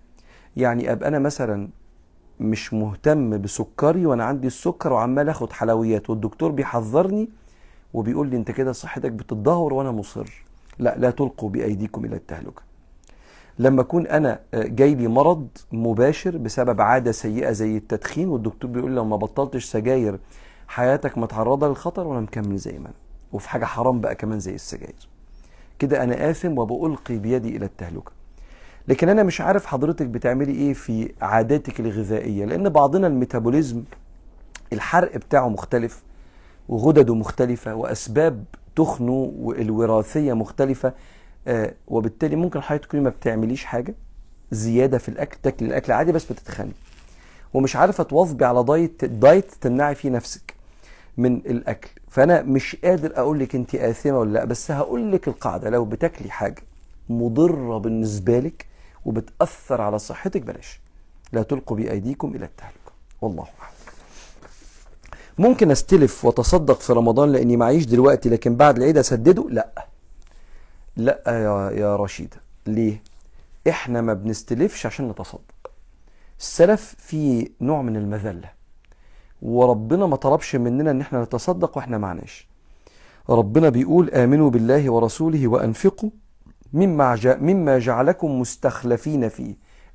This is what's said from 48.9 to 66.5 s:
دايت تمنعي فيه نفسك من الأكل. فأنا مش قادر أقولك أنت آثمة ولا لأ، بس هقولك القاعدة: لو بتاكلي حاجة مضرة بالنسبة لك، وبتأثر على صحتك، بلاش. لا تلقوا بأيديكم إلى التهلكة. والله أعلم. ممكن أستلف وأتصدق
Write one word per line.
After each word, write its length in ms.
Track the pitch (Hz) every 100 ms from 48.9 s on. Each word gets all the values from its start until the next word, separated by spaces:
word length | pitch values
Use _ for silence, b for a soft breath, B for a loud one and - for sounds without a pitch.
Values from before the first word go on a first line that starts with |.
| - 131
دايت 460 | 113 131 185 196 -
تمنعي 340 | 131 123 147 139
فيه 140 | 139
نفسك 460 | 120 - - - - b b b b b -
من 180 | 123 120
الأكل. 540 | - 120 - - - - -
فأنا 320 | 131 151 170
مش 340 | - 131 - -
قادر 340 | 175 180 151 -
أقولك 380 | 131 151 127 131
أنت 200 | 120 135
آثمة 440 | 113 113 147 131
ولا 140 | 110
لأ، 120 | 110 117
بس 260 | 123 -
هقولك 560 | 143 - 240 220 185 147
القاعدة: 420 | - - 92 110
لو 160 | 120 107
بتاكلي 440 | 110 165 - 107
حاجة 320 | - 107 - - - - - -
مضرة 680 | 117 117 113 170 151 120 110
بالنسبة 640 | 113 110 110 104 95 120
لك، 260 | 131 - - b b b -
وبتأثر 760 | 110 - - 175 - - 123
على 180 | 104 104
صحتك، 420 | - - 190 190
بلاش. 400 | 110 - - - - - - - -
لا 120 | 113
تلقوا 340 | 107 135 - 110
بأيديكم 580 | 110 101 113 139 147 -
إلى 100 | 87
التهلكة. 460 | - - - - - - -
والله 220 | 110 82
أعلم. 300 | - - - - - - - - - - - - - - - - - B B -
ممكن 340 | 226 254 180
أستلف 540 | 135 - 180 131 - 123
وأتصدق 540 | 123 117